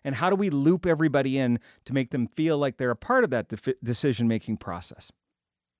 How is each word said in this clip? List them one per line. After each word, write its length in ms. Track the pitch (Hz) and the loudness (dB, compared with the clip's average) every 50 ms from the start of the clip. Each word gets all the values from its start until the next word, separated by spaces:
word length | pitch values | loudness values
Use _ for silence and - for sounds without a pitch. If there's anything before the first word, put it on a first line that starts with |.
| - | -6
And 100 | 139 135 | -6 -4
how 160 | 107 160 185 | 0 0 0
do 60 | 202 | 2
we 160 | 190 208 196 | 2 2 0
loop 340 | 156 139 139 156 180 180 180 | 0 2 4 4 2 2 2
everybody 540 | 180 165 147 160 156 135 143 135 135 131 135 | 0 0 2 2 2 2 2 0 0 0 0
in 200 | 135 123 120 117 _ - - _ _ | 2 2 0 0 _ -8 -20 _ _
to 80 | - 127 | -4 -2
make 180 | 135 131 117 | -2 -2 -2
them 160 | - 135 117 | -2 -2 -2
feel 320 | - - - 156 165 156 143 | -2 -2 -2 0 0 2 2
like 180 | 143 135 117 | 0 -2 -2
they're 140 | - 131 123 | -2 -2 -2
a 40 | 117 | -2
part 280 | - - - 247 262 240 | -2 -2 0 2 2 2
of 80 | 165 | 2
that 180 | 127 117 104 - | 0 -2 -4 -4
defi-, 240 | - 104 - 135 131 - - | -8 -6 -4 -4 -4 -4 -2
decision-making 760 | 113 120 - - 143 123 101 117 113 110 107 - - 110 | -4 -4 0 0 0 0 2 2 0 0 0 -2 -6 -8
process? 540 | - - - 85 87 92 - - - - - _ _ _ _ _ _ _ _ _ _ _ _ _ | -8 -6 -10 -10 -10 -12 -14 -18 -20 -20 -20 _ _ _ _ _ _ _ _ _ _ _ _ _